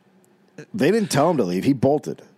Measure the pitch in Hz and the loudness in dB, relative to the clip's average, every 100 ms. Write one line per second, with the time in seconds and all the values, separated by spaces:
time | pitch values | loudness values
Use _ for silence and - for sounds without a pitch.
0 | _ _ _ _ _ - - - 143 220 | _ _ _ _ _ -20 -12 -2 0 2
1 | 185 131 156 160 90 90 92 135 131 147 | 0 2 2 2 0 0 0 0 0 0
2 | - - - | -4 -12 -16